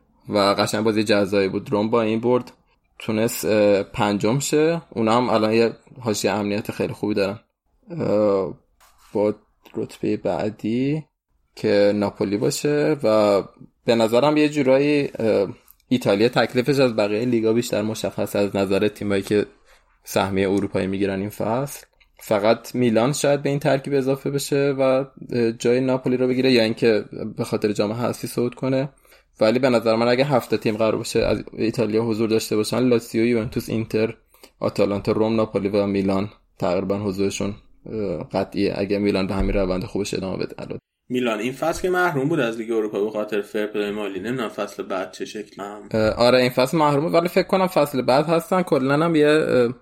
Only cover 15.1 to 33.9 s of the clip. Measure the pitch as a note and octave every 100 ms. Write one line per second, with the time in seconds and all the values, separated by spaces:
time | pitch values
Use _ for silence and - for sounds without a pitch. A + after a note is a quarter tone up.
15.1 | - A2+ G2+ G2 - _ _ _ B2+ B2
16.1 | G2+ A#2 C3 A2+ B2 B2+ C3+ B2+ A2 G2+
17.1 | G#2+ B2+ A#2 A2 A2+ A#2 G#2+ G#2+ A2 F#2+
18.1 | - G2+ G2+ G2+ G2 G2 G2 G#2 - G#2
19.1 | G2 G2 G#2 G2+ _ _ _ _ _ -
20.1 | A2 G2 F#2+ G2 G2+ G2 G2+ F#2+ G2 G2
21.1 | F#2+ G2+ - G#2 A#2 C#3+ - - _ _
22.1 | _ - G3 A2 A#2 - B2 B2 A2 A#2+
23.1 | C#3+ C#3+ C#3+ C#3+ C#3+ D3+ C#3 C#3 C#3 C3
24.1 | C3+ C#3 C#3+ - C#3+ C#3+ C3+ C3 C3 C#3
25.1 | - - A#2+ A#2 A#2 A#2+ B2 C3 C3 C3
26.1 | B2+ B2+ B2+ B2+ B2 A2 A2+ A#2 G#2+ -
27.1 | - G#2+ G#2 A#2 G#2+ G#2+ G#2 G#2 A2+ A#2
28.1 | A2+ A#2 - A#2+ - C3 C3 C3+ - _
29.1 | - _ _ A2 A#2+ C3 A#2+ A2+ A2 A#2+
30.1 | B2 C#3+ C3 - G#2+ A#2 G#2+ A2 G#2+ A2+
31.1 | A2+ G2+ G#2+ - - A2 A#2 G#2+ A2 A#2
32.1 | G#2+ A2+ A2 - G#2+ G#2+ A#2 B2+ A#2+ -
33.1 | A#2 A2+ A#2+ G#2+ - - A2+ A2